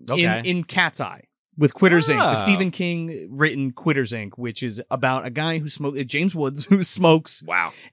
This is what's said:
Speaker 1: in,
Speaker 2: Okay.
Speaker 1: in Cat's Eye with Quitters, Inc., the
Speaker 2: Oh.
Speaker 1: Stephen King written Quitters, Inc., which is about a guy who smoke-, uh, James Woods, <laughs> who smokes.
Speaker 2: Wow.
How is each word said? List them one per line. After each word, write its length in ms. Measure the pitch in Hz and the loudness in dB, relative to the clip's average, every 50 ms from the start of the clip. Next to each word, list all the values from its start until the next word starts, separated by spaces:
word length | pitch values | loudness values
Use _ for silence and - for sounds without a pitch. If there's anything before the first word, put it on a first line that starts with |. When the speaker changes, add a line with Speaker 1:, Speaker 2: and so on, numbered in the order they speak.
| - - | -6 -2
Speaker 1:
in, 20 | |
Speaker 2:
Okay. 300 | 117 175 170 170 110 113 117 180 | 0 2 2 2 0 0 -2 -2
Speaker 1:
in 140 | 180 175 160 | -2 -2 -4
Cat's 360 | - - 185 175 156 - - | -4 -2 -2 -2 0 -2 -6
Eye 220 | 127 90 - - - _ _ _ _ _ _ | -8 -8 -10 -14 -20 _ _ _ _ _ _
with 160 | 156 147 143 - | 2 2 2 4
Quitters, 360 | - 190 175 170 170 - - | 4 4 6 6 6 4 4
Inc., 100 | 143 - | 2 2
the 120 | - 147 | 2 2
Speaker 2:
Oh. 40 | 117 | 0
Speaker 1:
Stephen 360 | - - 208 196 180 190 180 | 0 2 0 2 2 0 -2
King 560 | - - 180 175 170 170 165 165 160 - 80 92 | -2 -4 -4 -4 -4 -4 -6 -8 -10 -12 -14 -12
written 420 | 123 139 151 156 147 139 135 131 | -4 -2 -2 0 0 -2 -4 -6
Quitters, 400 | 123 - - 170 147 139 127 107 | -6 -4 -2 0 0 0 -2 -2
Inc., 200 | 117 113 104 98 - | -6 -8 -10 -12 -12
which 260 | - 123 117 110 - | -10 -10 -8 -8 -6
is 200 | 131 120 104 117 - - | -8 -8 -8 -10 -8 -6
about 340 | 127 127 123 127 131 131 - | -4 -2 0 0 -2 -2 -4
a 40 | 127 | -6
guy 300 | 117 147 156 165 160 160 | -6 -4 -4 -2 -4 -4
who 100 | 147 147 | -4 -6
smoke-, 280 | - - 147 143 143 | -6 -6 -6 -6 -6
uh, 60 | 139 135 | -6 -6
James 320 | 120 - 143 175 196 170 | -4 -2 -2 -2 -2 -2
Woods, 300 | 160 147 135 143 147 135 | -2 -2 -4 -4 -6 2
<laughs> 40 | - | 2
who 140 | 196 196 180 | 4 4 6
smokes. 600 | - - 180 180 165 160 160 156 - - - 160 | 4 2 4 6 6 6 6 4 0 -4 -6 -4
Speaker 2:
Wow. 280 | 165 90 - 85 - - - - - | -2 0 0 0 -2 -6 -12 -20 -20